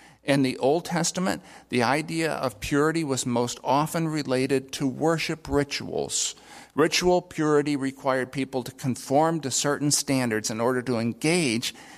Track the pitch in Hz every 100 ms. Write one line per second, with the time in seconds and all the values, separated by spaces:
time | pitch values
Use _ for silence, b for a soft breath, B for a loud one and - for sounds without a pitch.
0 | B B - 139 131 - 127 165 - 175
1 | 165 - 185 - - B B 123 117 147
2 | 160 165 160 143 131 - - 143 156 165
3 | 147 127 127 120 120 - - 135 156 170
4 | 160 151 135 127 131 135 135 - 139 131
5 | 156 160 - 160 - 143 139 - 104 80
6 | 71 - - - B B B - 165 -
7 | 180 180 175 - 151 147 147 143 135 131
8 | 139 131 123 139 131 131 123 - 135 117
9 | - 135 160 165 135 - 143 135 147 143
10 | - 135 123 110 107 113 120 127 120 117
11 | 117 113 156 180 147 113 - - B